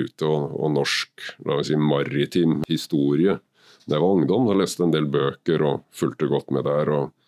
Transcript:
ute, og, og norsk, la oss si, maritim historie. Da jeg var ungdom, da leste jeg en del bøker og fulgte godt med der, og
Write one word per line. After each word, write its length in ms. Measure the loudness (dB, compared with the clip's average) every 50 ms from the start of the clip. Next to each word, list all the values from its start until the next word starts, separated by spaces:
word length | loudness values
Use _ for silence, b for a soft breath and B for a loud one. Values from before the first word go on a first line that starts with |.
| 0
ute, 240 | -4 -6 -4 -2 0
og, 260 | 0 0 -2 -4 -4
og 200 | -4 -2 0 0
norsk, 520 | 0 0 0 -2 -4 -6 -8 _ -16 -16 -16 -14 -8 -6 -4
la 100 | -2 -2
oss 140 | -2 0 0
si, 20 |
maritim 840 | 2 2 2 2 0 -2 -2 -2 -2 -2 -2 0 2 2 2 2 0 -2 -4
historie. 680 | -4 -4 -4 -2 -2 0 2 2 2 2 2 2 0 -2 -6 _ b b b b b b b -2
Da 80 | 0
jeg 80 | 2 2
var 140 | 2 4 2
ungdom, 260 | 2 2 2 2 2
da 140 | 2 2 2
leste 240 | 0 0 0 0 0
jeg 80 | 2
en 80 | 2 2
del 100 | 0 0
bøker 560 | 0 0 0 -2 -4 -4 -2 0 0 2 2
og 220 | 0 -2 -2 -6 _
fulgte 380 | -6 -4 -4 -4 -2 -2 -2 0
godt 240 | 0 -2 -2 -2 -4
med 160 | -2 0 0
der, 240 | 0 0 0 0 0
og 220 | 0 -2 -4 -8 b b